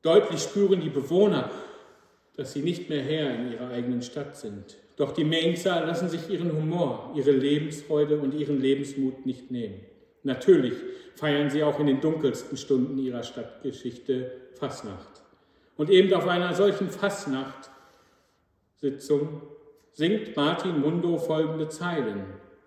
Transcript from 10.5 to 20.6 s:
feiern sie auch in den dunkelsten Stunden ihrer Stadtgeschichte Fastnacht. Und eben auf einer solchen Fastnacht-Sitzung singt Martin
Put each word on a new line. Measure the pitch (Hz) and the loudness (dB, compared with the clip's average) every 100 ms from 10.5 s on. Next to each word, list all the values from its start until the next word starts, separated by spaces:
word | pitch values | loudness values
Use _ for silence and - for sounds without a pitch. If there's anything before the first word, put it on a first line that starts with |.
| 170 127 - - - - - | 6 6 -4 -10 -14 -18 -4
feiern | 151 143 143 | 0 2 2
sie | 147 | 2
auch | 151 143 | 0 2
in | 147 | 2
den | 131 | 2
dunkelsten | 156 160 139 - - 135 | 2 2 0 -2 -10 -12
Stunden | - 131 123 135 | -2 0 0 -2
ihrer | 127 120 | -4 -6
Stadtgeschichte | 113 - 110 - 139 120 123 117 - 127 127 - - | -10 -12 -14 -8 -10 -8 -10 -10 -2 -2 -2 -12 -18
Fastnacht. | - 131 - 107 90 - - _ _ _ _ _ - | -10 -10 -8 -12 -14 -18 -20 _ _ _ _ _ -4
Und | 151 | 6
eben | 185 190 | 8 8
auf | 185 180 | 4 2
einer | 175 180 | 0 0
solchen | 165 202 190 185 | 4 2 2 -4
Fastnacht-Sitzung | - 202 - - 131 131 - - - - _ _ _ _ _ _ _ _ _ 139 135 - 143 151 - - - - _ _ | -2 -4 -4 -6 -6 -6 -12 -20 -20 -20 _ _ _ _ _ _ _ _ _ -4 -4 0 0 0 -8 -14 -20 -20 _ _
singt | - 165 214 - - | -2 0 0 -2 0
Martin | 147 175 | 0 0